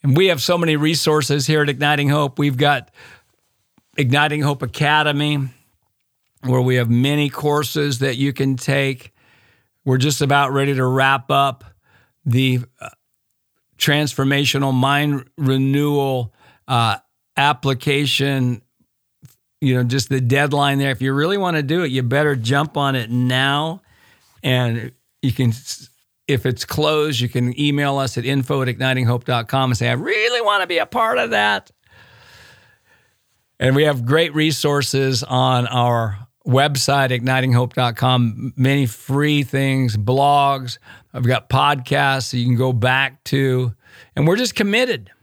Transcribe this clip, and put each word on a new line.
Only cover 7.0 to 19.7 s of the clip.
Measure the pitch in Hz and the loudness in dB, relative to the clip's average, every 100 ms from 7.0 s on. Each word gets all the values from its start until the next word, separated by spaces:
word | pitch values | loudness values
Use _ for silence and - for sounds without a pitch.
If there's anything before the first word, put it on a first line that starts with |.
| 139 147 147 | 2 2 -2
courses | - 147 147 127 156 147 123 | -2 0 0 -2 -4 -4 -2
that | 135 123 | -4 0
you | 139 | -2
can | 127 135 131 | 0 -2 -2
take. | - 139 135 127 - _ _ _ _ _ _ _ - | -2 0 -2 -6 -14 _ _ _ _ _ _ _ -2
We're | 131 | 0
just | 143 139 | 0 0
about | 143 143 139 | 2 2 2
ready | 139 139 | 0 0
to | 131 | 0
wrap | 127 131 135 135 - | 0 2 2 0 0
up | 139 139 127 - _ _ _ _ _ - | 0 0 -4 -20 _ _ _ _ _ 0
the, | 120 131 127 123 _ | 2 2 0 -4 _
uh, | - _ _ _ _ _ _ _ _ _ | -20 _ _ _ _ _ _ _ _ _
transformational | - 147 151 - 135 143 143 139 139 | 0 0 -2 -2 0 0 0 -2 0
mind | 127 135 143 147 143 - - | 0 2 2 0 -4 -8 -4
renewal, | 135 135 135 139 147 143 135 131 113 _ _ _ - | -2 0 0 0 0 0 -2 -4 -6 _ _ _ -4
uh, | 123 113 101 _ _ _ - | 0 0 -2 _ _ _ 0
application, | 143 143 139 131 - 139 143 - 139 135 123 120 _ _ _ _ _ _ - _ _ _ | 0 2 -2 -2 -2 -2 0 -2 0 0 -2 -4 _ _ _ _ _ _ -20 _ _ _
you | 139 | 0